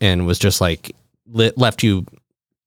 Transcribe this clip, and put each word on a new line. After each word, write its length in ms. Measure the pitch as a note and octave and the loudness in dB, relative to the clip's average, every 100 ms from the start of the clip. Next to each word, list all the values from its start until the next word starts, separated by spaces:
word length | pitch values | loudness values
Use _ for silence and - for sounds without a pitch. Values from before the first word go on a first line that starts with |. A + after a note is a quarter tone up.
and 240 | G2+ F2+ F2 | 0 0 0
was 120 | F2 | 0
just 220 | G2+ - | 0 0
like, 340 | F2+ E2 - - _ _ _ | -2 -4 -10 -20 _ _ _
le-, 240 | A2+ A2+ B2 | -2 0 2
left 260 | B2 - | 0 2
you, 220 | A2+ F#2+ F2 - _ _ _ _ | 0 0 -4 -14 _ _ _ _